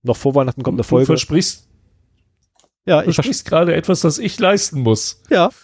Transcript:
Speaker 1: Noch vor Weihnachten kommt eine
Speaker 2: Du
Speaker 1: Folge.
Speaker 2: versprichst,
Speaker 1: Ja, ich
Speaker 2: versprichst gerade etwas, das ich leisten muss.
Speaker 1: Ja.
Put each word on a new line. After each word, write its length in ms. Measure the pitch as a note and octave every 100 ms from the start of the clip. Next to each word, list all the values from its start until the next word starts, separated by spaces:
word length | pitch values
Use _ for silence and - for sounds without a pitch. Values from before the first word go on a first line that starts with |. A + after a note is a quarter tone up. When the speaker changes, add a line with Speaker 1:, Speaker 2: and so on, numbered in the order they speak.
Speaker 1:
Noch 120 | B2 A#2
vor 200 | C#3 C#3
Weihnachten 260 | C3 B2+
kommt 140 | C3 A#2+
eine 80 |
Speaker 2:
Du 40 | -
Speaker 1:
Folge. 200 | B2 C3
Speaker 2:
versprichst, 600 | D#3 - D#3 F#3+ - _ _ _ _ _ _ _ _ _ _ _ _ -
Speaker 1:
Ja, 140 | D#3
ich 120 | - E3
Speaker 2:
versprichst 300 | C4 A#3 -
gerade 280 | D#3+ F3 E3+
etwas, 260 | E3 F3+
das 180 | E3+ -
ich 200 | A3 -
leisten 420 | F#3+ G3+ - C#3+
muss. 420 | A#2+ G#2+ - - _
Speaker 1:
Ja. 180 | G#3+ F3 -